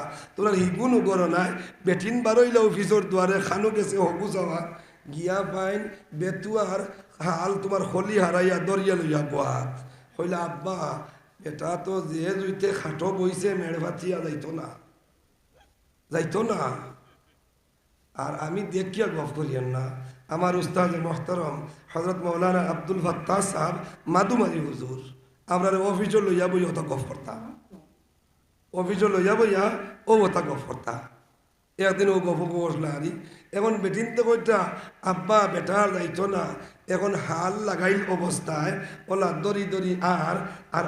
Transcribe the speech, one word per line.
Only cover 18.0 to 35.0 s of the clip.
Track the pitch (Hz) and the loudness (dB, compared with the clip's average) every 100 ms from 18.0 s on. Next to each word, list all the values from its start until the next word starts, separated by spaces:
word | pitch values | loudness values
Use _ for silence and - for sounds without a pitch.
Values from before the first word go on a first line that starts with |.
| _ - | _ -8
আর | 139 151 | -8 -6
আমি | 156 185 | -6 -4
দেখিয়া | 185 185 185 196 202 | -4 -4 -4 -2 -2
গফ | 160 139 | -2 -4
করিয়েন | 147 143 131 127 | -4 -4 -2 -2
না, | 127 127 - - - - | -4 -4 -8 -14 -18 -8
আমার | 160 180 180 | 0 0 0
উস্তাদ | 160 185 180 170 | 0 0 0 0
মোহতারম | 165 160 - 180 156 156 - - - | -2 -4 -4 -2 -2 -6 -10 -16 -8
হযরত | 160 175 180 | -4 -2 -2
মাওলানা | 175 170 185 180 160 | -2 2 4 4 2
আব্দুল | 160 165 190 | -2 -2 0
ফাত্তাহ | 175 165 - 196 | 0 -2 0 0
সাহেব | 196 - 160 180 - - - | 0 0 -2 -2 -8 -10 0
মাদুমারি | 175 202 240 185 165 | 2 4 4 2 0
হুজুর, | 143 127 127 131 - - _ _ - | -4 -6 -8 -10 -12 -20 _ _ -2
আমরা | 180 190 190 | 2 2 2
অফিসে | 196 190 214 214 | 2 0 2 4
লইয়া | 196 175 180 | 4 4 4
বই | 180 | 2
অত | 170 170 | 2 -2
গফ | 156 135 - | -4 -4 -6
করতাম, | - - 220 226 - _ 185 _ _ _ _ _ _ _ _ _ | -10 -12 -12 -14 -18 _ -20 _ _ _ _ _ _ _ _ _
অফিসে | 180 185 190 208 | -4 -2 2 2
লইয়া | 190 190 | 4 4
বইয়া | 220 220 190 208 - - - - | 4 4 4 2 0 -8 -8 4
ও | 220 | 6
অত | 185 175 | 6 2
গফ | 156 127 - | -2 -6 -8
করতাম। | 120 - 117 - - _ _ _ _ _ - | -10 -8 -10 -12 -20 _ _ _ _ _ -2
একদিন | 190 190 196 | 0 4 4
ও | 190 | 4
গফ | 175 160 165 | 2 0 -2
বসলা | 175 170 151 156 | -2 -2 -2 -4
আরি, | 147 156 - - - - | -4 -6 -8 -14 -20 -8
এখন | 196 226 214 | -2 0 0
বেটিন | 185 185 226 226 | -2 -2 -2 0
তো | |
কইটা, | 226 226 226 208 180 - - - | 4 4 4 4 2 -6 -14 -6